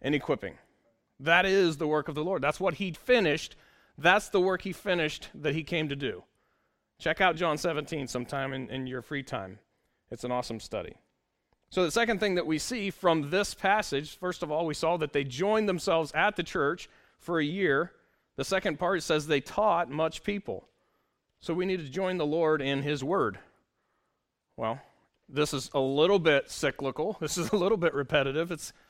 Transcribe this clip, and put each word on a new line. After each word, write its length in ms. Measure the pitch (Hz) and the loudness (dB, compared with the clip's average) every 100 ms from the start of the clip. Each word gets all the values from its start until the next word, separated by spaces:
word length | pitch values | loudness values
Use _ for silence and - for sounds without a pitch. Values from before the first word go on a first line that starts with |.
and 120 | 135 | 0
equipping. 460 | 147 - 131 95 69 _ _ _ _ _ - | 0 0 -2 -4 -12 _ _ _ _ _ -8
That 260 | 139 175 190 | 2 4 6
is 300 | 196 180 147 | 4 4 2
the 100 | 156 | 0
work 220 | 151 147 | 0 -2
of 80 | 147 | -4
the 80 | |
Lord. 180 | 165 185 | -2 -2
That's 160 | 143 - | -2 0
what 160 | 185 | -2
he 160 | 160 196 | -2 -6
finished. 640 | 156 - 247 175 151 - - _ _ _ - | -6 2 4 4 2 -4 -16 _ _ _ 0
That's 320 | 160 202 - | 4 4 4
the 120 | 202 | 2
work 220 | 185 185 | 2 0
he 100 | 190 | -4
finished 560 | 175 202 180 151 - - - | -8 -2 0 0 -4 -12 -6
that 180 | 147 | -2
he 80 | 151 | -2
came 260 | 147 170 156 | -2 -2 -2
to 60 | |
do. 300 | 143 135 90 - _ _ _ _ _ _ _ | -2 -4 -6 -12 _ _ _ _ _ _ _
Check 220 | 160 165 | -4 2
out 160 | 190 160 | 2 4
John 220 | 170 151 | 0 0
seventeen 500 | 175 165 147 156 131 | 0 -2 -4 -6 -4
sometime 440 | 123 123 143 135 | -6 -4 -4 -4
in, 160 | 135 127 | -6 -6
in 180 | 131 131 | -6 -6
your 140 | 127 | -8
free 200 | 120 143 | -8 -8
time. 380 | 131 123 95 98 _ _ _ _ - | -6 -8 -8 -14 _ _ _ _ -16
It's 140 | 117 | -10
an 80 | 127 | -4
awesome 260 | 123 120 113 | -4 -4 -8
study. 380 | - 107 85 - _ _ _ _ _ _ _ | -8 -8 -8 -14 _ _ _ _ _ _ _
So 140 | - | 0
the 80 | 175 | 2
second 260 | 233 233 202 | 2 0 2
thing 160 | 208 | 2
that 120 | 180 156 | 0 0
we 120 | 156 | -2
see 320 | - 247 196 | -2 -4 -4
from 400 | - 180 160 143 | 0 2 2 2
this 240 | 180 196 | 0 -2
passage, 640 | - 196 208 - 139 151 - | -2 2 2 0 -4 -4 -8
first 240 | 180 175 | -8 -6
of 80 | 156 | -4
all, 160 | 151 170 | -2 -2
we 80 | |
saw 220 | 151 160 175 | 0 0 0
that 160 | 151 | 0
they 100 | 147 | -2
joined 460 | 139 127 190 220 208 | -2 -2 0 2 2
themselves 420 | 180 - 165 151 | 0 2 2 2
at 240 | 156 196 | 2 0
the 80 | 208 | 0
church 460 | 156 185 143 180 - _ _ _ | -4 0 0 -2 -8 _ _ _
for 180 | - 170 | -4 -2
a 60 | |
year. 480 | 147 185 180 135 175 _ _ _ _ | 0 0 2 2 0 _ _ _ _
The 100 | - | -8
second 360 | 135 190 196 147 | -2 0 0 -2
part, 180 | 175 190 | 0 -2
it 40 | |
says 260 | - 156 147 | 2 0 2
they 120 | 156 | 0
taught 480 | - - 214 170 123 | 0 0 2 4 0
much 360 | 147 160 - | 0 -2 -2
people. 420 | - 202 - 92 - _ _ _ _ _ _ _ | -6 -4 -4 -8 -10 _ _ _ _ _ _ _
So 160 | - | -6
we 120 | 170 185 | -2 0
need 120 | 185 | -2
to 100 | 147 | -4
join 280 | 147 185 185 | -4 -2 0
the 100 | 151 | 0
Lord 340 | 156 160 156 | 2 4 2
in 220 | 135 139 | 2 0
his 220 | 143 147 | 0 -2
word. 340 | 131 190 117 98 - _ _ _ _ _ _ _ _ _ _ - | 0 0 0 -2 -16 _ _ _ _ _ _ _ _ _ _ -6
Well, 240 | 113 123 - _ _ _ _ | -6 -6 -10 _ _ _ _
this 260 | 135 151 | -2 0
is 160 | 139 - | -2 -4
a 60 | 143 | 0
little 400 | 131 139 170 202 | 0 4 4 6
bit 320 | 160 143 - | 6 4 2
cyclical. 640 | - 147 - 139 127 165 208 | -2 -2 -2 -4 -2 -4 -4
This 180 | 151 - | -4 -2
is 140 | 151 | 0
a 40 | 208 | 2
little 220 | 180 214 | 2 2
bit 160 | 165 | 2
repetitive. 560 | 139 139 151 135 143 170 | 0 0 2 2 -2 -4
It's, 220 | 165 - - _ | -6 -10 -18 _